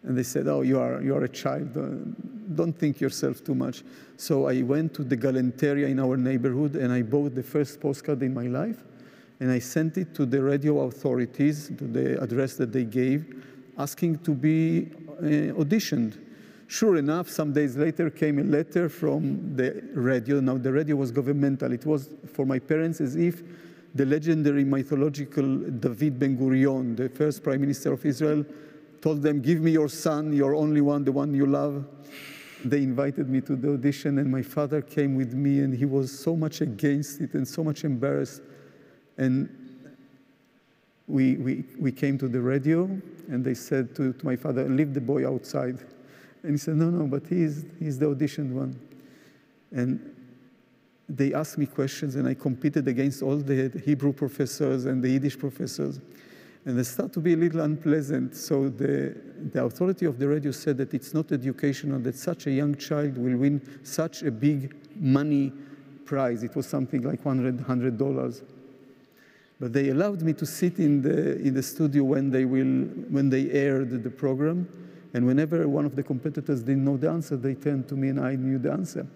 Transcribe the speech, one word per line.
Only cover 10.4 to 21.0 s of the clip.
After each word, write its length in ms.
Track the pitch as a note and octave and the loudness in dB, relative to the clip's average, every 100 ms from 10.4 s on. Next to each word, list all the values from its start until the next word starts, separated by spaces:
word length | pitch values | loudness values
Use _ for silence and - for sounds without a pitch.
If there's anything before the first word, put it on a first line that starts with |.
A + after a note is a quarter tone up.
radio 400 | C3+ C#3+ D3 D3 | 2 2 2 2
authorities, 880 | C3 - C#3+ B2 A#2+ - C#3+ D3 - B2+ | 0 -2 0 0 -2 2 2 2 -6 -8
to 60 | |
the 380 | C3+ A#2+ C3 C3 | -4 0 0 0
address 340 | B2 A#2 C3 - | 0 0 -2 -2
that 160 | B2 | -2
they 140 | A#2+ A#2 | 0 0
gave, 580 | A#2+ B2+ C#3+ D#3 - - - - - | 0 2 0 -2 -16 -18 -20 -20 -8
asking 420 | C#3 - E3+ D#3 | -8 -2 0 0
to 120 | E3 | 0
be, 580 | C#3 D3+ D#3+ D#3+ E3 - - E3 D3 | 2 4 4 4 2 -2 -10 -18 -4
uh, 380 | D#3 D3+ D3+ C#3+ | 0 2 2 0
auditioned. 580 | D3 A3 - C#3+ A2+ - - - - - - | 2 2 2 0 -2 -4 -18 -20 -20 -20 -10
Sure 280 | - A3 F3 | 0 4 4
enough, 320 | C#3 E3 E3+ | 4 0 -2
some 220 | - D3+ | -2 0
days 240 | C#3+ C#3+ B2 | 2 2 2
later 340 | D#3 D#3 E3+ | 0 2 -2
came 300 | - D#3 C#3+ | 2 0 2
a 40 | |
letter 440 | C3+ D3 E3 F3+ E3+ | 2 2 2 0 0
from 680 | - D3+ C#3+ D3 C#3 - C3 | 0 -2 0 -2 -2 -4 -2
the 260 | B2+ - C#4 | -2 -2 -8
radio. 460 | A#3 B2 B2+ A2+ C#3+ | -2 2 2 2 2
Now, 180 | C3 C3 | 2 0
the 140 | B2+ | 0
radio 240 | C3+ D3+ | 0 2
was 160 | D3 | 0